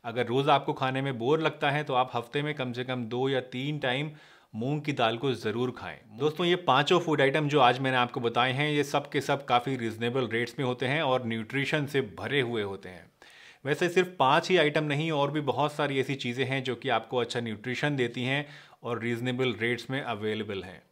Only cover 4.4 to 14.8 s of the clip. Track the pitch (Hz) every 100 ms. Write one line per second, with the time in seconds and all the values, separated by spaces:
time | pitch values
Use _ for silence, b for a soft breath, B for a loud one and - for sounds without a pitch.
4.4 | B 110 123 151 147 139 113 117 135 113
5.4 | 110 110 127 - 87 76 - 107 147 151
6.4 | 175 175 175 131 147 175 170 147 139 147
7.4 | 147 143 123 127 135 131 123 139 117 117
8.4 | 127 131 151 147 143 143 - 147 139 143
9.4 | - 147 143 131 113 107 120 131 120 113
10.4 | 120 - 127 123 127 147 147 127 113 113
11.4 | 110 135 131 156 143 139 117 87 107 143
12.4 | 120 117 101 95 92 90 82 _ B B
13.4 | B B 131 151 175 175 180 - 131 156
14.4 | 165 185 151 156